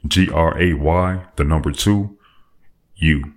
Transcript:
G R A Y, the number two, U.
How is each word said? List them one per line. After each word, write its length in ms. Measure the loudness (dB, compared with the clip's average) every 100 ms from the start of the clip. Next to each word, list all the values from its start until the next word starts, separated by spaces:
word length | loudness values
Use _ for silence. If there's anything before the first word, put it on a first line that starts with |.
| 0
G 240 | 0 2
R 280 | 2 0 2
A 140 | 0
Y, 500 | 0 0 0 0 -4 -8 -4
the 80 |
number 280 | 0 0 0
two, 440 | -2 0 0 -2 -10 _ _ _ _ -20 _ _ -2
U. 380 | -2 0 -6